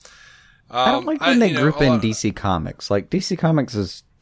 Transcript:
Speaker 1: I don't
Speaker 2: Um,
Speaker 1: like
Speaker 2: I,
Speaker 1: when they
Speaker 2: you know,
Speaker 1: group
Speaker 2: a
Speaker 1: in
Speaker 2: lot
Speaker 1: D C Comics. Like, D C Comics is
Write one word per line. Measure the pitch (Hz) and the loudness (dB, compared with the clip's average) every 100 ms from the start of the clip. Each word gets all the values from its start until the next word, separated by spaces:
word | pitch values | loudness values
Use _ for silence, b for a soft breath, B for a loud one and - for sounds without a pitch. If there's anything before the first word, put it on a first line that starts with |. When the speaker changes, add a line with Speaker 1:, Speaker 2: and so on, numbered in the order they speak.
| b b b b b b _ | b b b b b b _
Speaker 1:
I | - 127 | 0 2
don't | 131 | 0
Speaker 2:
Um, | 123 | -2
Speaker 1:
like | 311 | -2
Speaker 2:
I, | 165 | 2
Speaker 1:
when | 240 | 4
they | 208 | 2
Speaker 2:
you | 147 | 2
know, | |
Speaker 1:
group | 143 - | 0 2
Speaker 2:
a | 135 | 2
Speaker 1:
in | |
Speaker 2:
lot | 120 | 2
Speaker 1:
D | 110 | 0
C | 107 110 | -2 -4
Comics. | - 101 90 87 - - | -2 -2 -2 -4 -10 -4
Like, | 101 - | -2 -2
D | 185 | -4
C | - 175 | -4 0
Comics | 165 160 127 | 2 2 0
is | 107 92 - - _ | -4 -6 -8 -20 _